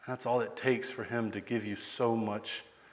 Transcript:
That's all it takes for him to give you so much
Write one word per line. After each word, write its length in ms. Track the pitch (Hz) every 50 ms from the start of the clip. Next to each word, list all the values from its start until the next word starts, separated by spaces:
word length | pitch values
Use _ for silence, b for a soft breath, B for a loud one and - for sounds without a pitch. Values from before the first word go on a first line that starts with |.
| - -
That's 200 | 127 127 - 120
all 140 | 120 127
it 140 | 117 104 -
takes 360 | - - 131 127 117 127 -
for 120 | - - 110
him 280 | - 120 117 113 110
to 100 | 98 101
give 240 | 98 - 123 113 104
you 100 | 104 104
so 400 | 98 - - - - 127 117 113
much 480 | 113 110 107 104 107 - - - - - b b b b b